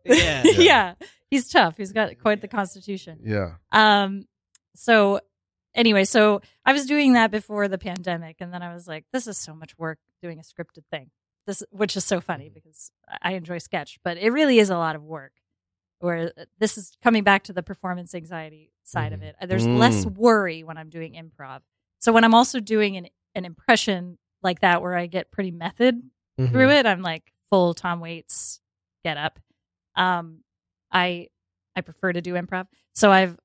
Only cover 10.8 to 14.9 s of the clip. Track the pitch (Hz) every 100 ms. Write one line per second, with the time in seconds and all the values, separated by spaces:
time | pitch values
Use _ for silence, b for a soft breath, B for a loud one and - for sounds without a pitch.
10.8 | _ 156 131 _ _ _ - 190 - 202
11.8 | 214 196 - 180 - 156 151 _ 156 -
12.8 | - _ _ - 175 190 165 175 - 180
13.8 | 143 - 180 170 208 269 302 240 196 175
14.8 | 165